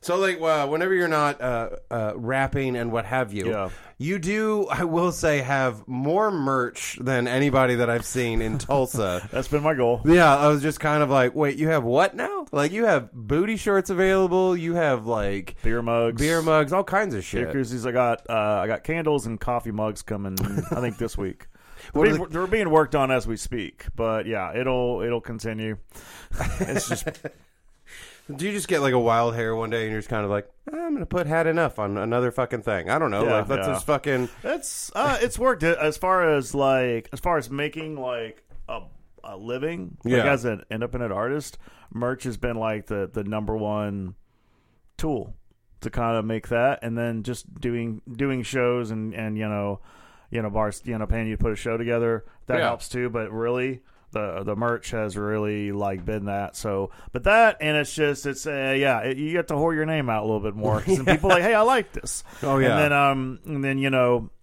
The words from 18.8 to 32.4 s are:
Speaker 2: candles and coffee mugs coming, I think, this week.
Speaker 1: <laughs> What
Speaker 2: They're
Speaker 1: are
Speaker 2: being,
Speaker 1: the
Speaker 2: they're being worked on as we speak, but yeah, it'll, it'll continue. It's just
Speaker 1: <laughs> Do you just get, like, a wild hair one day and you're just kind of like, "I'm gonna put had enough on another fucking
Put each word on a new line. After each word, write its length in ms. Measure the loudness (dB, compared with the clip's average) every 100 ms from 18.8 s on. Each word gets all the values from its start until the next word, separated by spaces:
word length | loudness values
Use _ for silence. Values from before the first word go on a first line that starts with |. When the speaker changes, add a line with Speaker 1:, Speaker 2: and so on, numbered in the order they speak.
Speaker 2:
candles 420 | -2 -2 2 0 -2
and 140 | -6
coffee 320 | -2 -2 -4
mugs 320 | -4 -4 -4
coming, 340 | -8 -6 -4 -4 -2 -4 -4
I 120 | -4
think, 180 | -4 -4
this 180 | -6 -4
week. 300 | -6 -8 -18
Speaker 1:
<laughs> 420 | -20 -20 -20 -6
What 100 | 4
Speaker 2:
They're 100 | 4
Speaker 1:
are 40 | 4
Speaker 2:
being, 60 | -2
Speaker 1:
the 0 |
Speaker 2:
they're 180 | -4 0
being 220 | 0 6
worked 240 | 6 6
on 160 | 2 2
as 160 | 2 0
we 120 | -6
speak, 480 | -6 -6 -6 _ -10 -2
but 320 | 0 0 -2
yeah, 260 | -4 -4 -4
it'll, 460 | 0 0 0 -2
it'll 180 | -2 -4
continue. 560 | -6 -8 -8 -6 -6 -8 -12 -20 -20 -20 -8 -4 -2 -2
It's 300 | -2 -2 -2
just 180 | -4 -6
Speaker 1:
<laughs> 120 | -10 -14 -16 _ _ _ _ -20 -20 -20 -20 -16 -6
Do 80 |
you 100 | -4
just 140 | -4 -2
get, 140 | 2
like, 120 | 2 4
a 40 |
wild 360 | 4 4 2 0
hair 200 | -2 -2
one 140 | -2
day 140 | -2
and 80 | -2
you're 80 | -4
just 100 | -4
kind 160 | -4 0
of 60 |
like, 180 | -2 -4 _ -12
"I'm 200 | -8 -4 -4
gonna 100 | -2
put 220 | -2 0
had 180 | 2 2
enough 320 | 2 0 0
on 180 | -4 -2
another 360 | 0 0 0
fucking 320 | 0